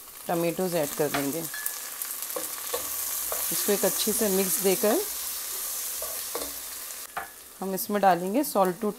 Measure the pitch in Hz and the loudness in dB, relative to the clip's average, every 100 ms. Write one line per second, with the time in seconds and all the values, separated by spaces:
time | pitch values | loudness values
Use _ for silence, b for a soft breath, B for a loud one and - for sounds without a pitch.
0 | - - - 170 170 160 185 165 143 - | -12 -10 -2 0 2 2 0 2 0 0
1 | 143 143 139 160 156 - - - - - | 2 2 0 -2 -4 -4 -4 -4 -6 -6
2 | - - - - - - - - - - | -4 -4 -6 -6 -6 -6 -4 -4 -4 -4
3 | - - - - - 165 - 202 190 - | -2 -2 -2 -2 0 0 2 4 4 2
4 | 214 202 214 190 190 - 190 180 214 320 | 2 2 4 4 4 4 4 4 4 4
5 | 403 - - - - - - - - - | 2 -4 -6 -6 -6 -6 -4 -4 -4 -6
6 | 605 - - - - - - - - - | -6 -6 -4 -4 -6 -8 -10 -10 -10 -10
7 | - - - - - - 190 190 - 208 | -10 -10 -10 -12 -16 -8 -4 -2 0 6
8 | 190 170 185 233 294 208 185 170 208 | 6 6 4 2 2 4 4 4 -2